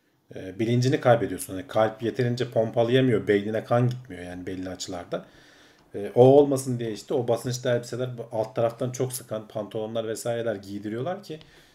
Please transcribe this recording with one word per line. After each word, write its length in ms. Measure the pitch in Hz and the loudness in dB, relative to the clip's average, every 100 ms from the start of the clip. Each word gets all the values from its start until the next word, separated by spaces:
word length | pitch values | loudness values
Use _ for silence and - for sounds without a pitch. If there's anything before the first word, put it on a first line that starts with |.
| _ _ _ 95 | _ _ _ -14
e, 240 | 95 95 | -12 -4
bilincini 420 | 113 120 127 151 | 0 2 2 2
kaybediyorsun. 520 | 127 113 95 90 - | 4 4 2 -6 -8
Hani 140 | 92 - | -10 -4
kalp 360 | 110 110 - | 0 0 0
yeterince 460 | 113 117 120 120 120 | -6 -2 -2 -2 -2
pompalayamıyor, 760 | 117 110 120 117 131 131 104 95 | -2 -2 0 2 4 4 2 2
beynine 360 | 101 104 110 | 2 2 -6
kan 260 | - 120 123 | 0 2 2
gitmiyor 340 | 123 - 87 | -2 -10 -14
yani 220 | 90 90 90 | -12 -10 -10
belli 240 | 95 92 | -8 -8
açılarda. 560 | 87 - 87 90 180 - - - - - _ _ 104 | -10 -10 -10 -8 -10 -10 -20 -20 -20 -20 _ _ -10
E, 160 | 104 123 | -2 8
o 80 | 127 | 10
olmasın 540 | 139 143 131 127 120 | 10 8 2 -2 -4
diye 120 | 113 | -4
işte 220 | 104 - | -6 -4
o 140 | 147 117 | -2 0
basınçlı 420 | 113 127 120 127 | 0 -2 -4 0
elbiseler, 480 | 120 - 120 127 117 | 0 -2 -8 -8 -8
bu 100 | 113 | -8
alt 240 | 110 110 - | -4 -2 0
taraftan 360 | 117 117 127 | 0 0 -6
çok 220 | 127 127 | -2 -4
sıkan 340 | - - 110 107 | -4 -8 -10 -8
pantolonlar 600 | 110 101 113 107 113 110 | -10 -8 -6 -6 -4 -4
vesaireler 480 | 107 120 117 113 101 | -6 -4 -4 -2 -4
giydiriyorlar 680 | 98 101 104 113 160 202 | -8 -10 -6 -6 -6 -8
ki 160 | - 156 - - _ | -10 -14 -16 -20 _